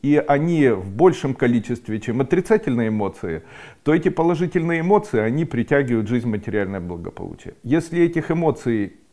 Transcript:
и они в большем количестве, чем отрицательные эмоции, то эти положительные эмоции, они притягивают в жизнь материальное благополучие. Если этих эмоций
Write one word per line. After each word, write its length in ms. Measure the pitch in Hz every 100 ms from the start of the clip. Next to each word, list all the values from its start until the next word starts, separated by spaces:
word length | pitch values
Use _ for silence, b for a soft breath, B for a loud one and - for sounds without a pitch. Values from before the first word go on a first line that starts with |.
и 220 | 139 147 -
они 420 | 143 165 170 135
в 220 | 101 95
большем 420 | 101 180 151 143
количестве, 680 | 131 123 120 104 120 - 107
чем 220 | - 120
отрицательные 640 | 131 175 180 214 214 120 113
эмоции, 540 | 110 101 - 95 80 B B B B
то 100 | -
эти 160 | 160 185
положительные 720 | 180 165 165 170 175 165 165
эмоции, 380 | 165 208 - 120
они 260 | 110 135 165
притягивают 640 | 120 113 143 135 117 104
в 20 |
жизнь 200 | 123 117
материальное 500 | 107 104 107 95 98
благополучие. 760 | 87 87 90 - 92 - - -
Если 380 | 117 156 160 170
этих 300 | 170 170 151
эмоций 600 | 165 165 131 123 113 98 - _